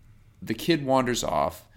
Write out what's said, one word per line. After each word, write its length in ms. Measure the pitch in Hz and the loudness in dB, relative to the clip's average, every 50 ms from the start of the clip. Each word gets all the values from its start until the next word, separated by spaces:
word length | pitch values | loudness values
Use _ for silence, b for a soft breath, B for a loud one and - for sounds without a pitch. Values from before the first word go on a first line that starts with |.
| - - - - - - - - | -20 -20 -20 -20 -20 -20 -20 -12
the 120 | - - 113 | -8 -6 -6
kid 320 | - - 170 165 151 139 | -4 0 0 0 0 2
wanders 380 | 131 131 131 127 123 117 - - | 2 2 2 2 2 0 -2 -2
off 440 | - 85 76 73 87 - - - - b | -2 0 0 0 0 -2 -8 -18 -20 b